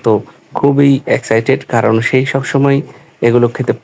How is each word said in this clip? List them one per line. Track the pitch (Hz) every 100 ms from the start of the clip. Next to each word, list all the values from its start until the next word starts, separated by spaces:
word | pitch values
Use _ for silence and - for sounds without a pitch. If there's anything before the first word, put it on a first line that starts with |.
তো | 117 107 - - _
খুবই | - 143 139 143 135 -
এক্সাইটেড, | 117 - 113 117 139 -
কারণ | 117 110 113
সেই | 113 131 135
সবসময় | 139 131 139 139 139 - - - -
এগুলো | 117 120 117
খেতে | - 120 -